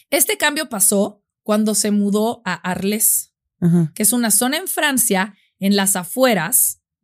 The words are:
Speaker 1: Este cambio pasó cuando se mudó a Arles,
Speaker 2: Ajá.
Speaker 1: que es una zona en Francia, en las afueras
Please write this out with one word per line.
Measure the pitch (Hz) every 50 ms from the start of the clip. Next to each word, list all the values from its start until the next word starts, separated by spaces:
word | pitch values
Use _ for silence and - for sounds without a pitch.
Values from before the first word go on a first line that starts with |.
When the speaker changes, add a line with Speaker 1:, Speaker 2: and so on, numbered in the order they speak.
| _ _
Speaker 1:
Este | 277 - - - 415
cambio | 403 330 302 294 311 311
pasó | - 226 196 - - 208 196 208 - - _ _ _ _ _ _
cuando | - 208 214 214 220 214
se | - - 208
mudó | 208 208 202 202 196 208 220 226 240 - _
a | 185 175
Arles, | - - 180 180 180 185 202 214 220 - - - - - - _ _ _ _ _ _
Speaker 2:
Ajá. | 180 170 170 175 165 151 -
Speaker 1:
que | - 214
es | 214
una | 247 240 240 220
zona | - - 247 254 294
en | 330 381
Francia, | 349 - 359 320 294 269 247 - - 202 185 190 214 - _ _ _ _ _
en | 185 196 202
las | 202 190 196 -
afueras | 185 175 - - 247 262 254 220 175 156 196 254 - - - - - _ _ _ _